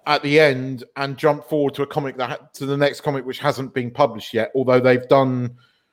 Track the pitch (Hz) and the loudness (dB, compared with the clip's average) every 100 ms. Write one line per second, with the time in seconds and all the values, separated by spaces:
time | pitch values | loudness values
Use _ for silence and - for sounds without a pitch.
0 | 147 147 143 147 151 127 131 123 - 139 | -2 -2 4 6 6 4 -4 -10 -10 -8
1 | 139 127 151 147 - 151 139 139 139 151 | -8 0 0 0 -2 -2 -2 -2 -4 -4
2 | 135 127 123 147 _ - 139 143 143 123 | -6 -6 -6 -8 _ -10 -6 0 0 0
3 | 151 135 127 123 147 127 135 131 120 131 | -4 -4 -6 -4 -2 -2 -4 -6 -4 0
4 | 139 110 - 110 110 135 123 123 127 127 | 0 0 -6 -4 -2 0 2 4 4 2
5 | 127 139 131 127 123 - _ _ _ | 4 2 4 -2 -6 -10 _ _ _